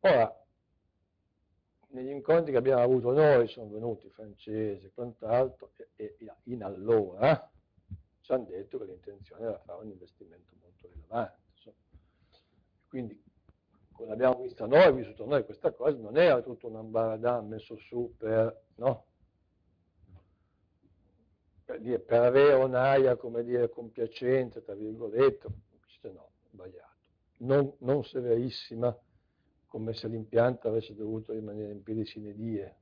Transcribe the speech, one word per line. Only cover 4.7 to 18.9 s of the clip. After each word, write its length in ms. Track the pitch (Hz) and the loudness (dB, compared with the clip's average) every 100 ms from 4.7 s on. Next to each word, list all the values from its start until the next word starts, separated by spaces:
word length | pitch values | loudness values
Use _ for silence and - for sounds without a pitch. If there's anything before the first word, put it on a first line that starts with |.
| 98 95 | -6 -12
e 60 | |
quant'altro, 800 | - 123 113 110 120 131 - - _ | -12 -12 -10 -2 0 0 -4 -20 _
e, 120 | - | -20
e 220 | _ 107 - 110 - | _ -14 -14 -20 -20
in 200 | - 123 | -14 -10
allora 840 | 98 92 104 113 98 90 127 156 - _ _ _ _ - _ _ | -10 -10 2 2 2 0 2 2 -2 _ _ _ _ -20 _ _
ci 140 | _ | _
hanno 140 | 131 113 | -6 -4
detto 320 | 90 98 131 | -14 -12 -12
che 80 | 101 | -12
l'intenzione 580 | 92 - 101 98 - | -16 -20 -20 -20 -12
era 140 | 113 101 | -10 -10
fare 240 | 87 90 | -12 -16
un 60 | 107 | -16
investimento 680 | 95 87 _ - 87 90 90 | -18 -20 _ -20 _ _ _
molto 280 | _ _ - | _ _ -20
rilevante, 500 | - - 117 113 _ _ | -20 -10 -6 -6 _ _
insomma. 240 | _ - _ _ _ _ _ _ _ _ _ _ _ _ | _ -20 _ _ _ _ _ _ _ _ _ _ _ _
Quindi, 360 | 131 117 101 _ _ _ _ _ _ _ | -10 -10 -14 _ _ _ _ _ _ _
come 160 | _ 113 | _ -12
l'abbiamo 320 | 107 127 127 | 2 2 2
vista 260 | 127 - 110 | -4 -10 2
noi, 260 | 143 180 | 6 8
vissuto 320 | 131 104 - | 6 -4 -12
noi, 200 | 110 143 | -2 -2
questa 260 | 107 - - | -2 -4 -6
cosa 240 | - 131 139 | -2 -2 -2
non 200 | 107 127 | -4 2
era 260 | 175 131 | 4 4
tutto 240 | 117 120 123 | 0 -12 -14
un 80 | |
ambaradan 720 | 110 110 110 113 110 117 123 107 | -14 -6 -2 -2 -2 -2 -2 -4
messo 300 | 110 - 113 | -14 -14 -20
su 380 | - 120 120 - | -12 -8 -8 -8
per, 480 | 110 110 110 - _ - | -2 2 0 -2 _ -4
no? 280 | 123 | -4